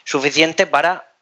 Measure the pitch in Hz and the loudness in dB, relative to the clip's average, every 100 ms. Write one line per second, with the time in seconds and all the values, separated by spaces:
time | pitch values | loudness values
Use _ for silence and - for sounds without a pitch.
0 | - 147 143 151 160 160 175 143 165 180 | -6 -2 0 2 0 0 0 0 0 -2
1 | - _ | -10 _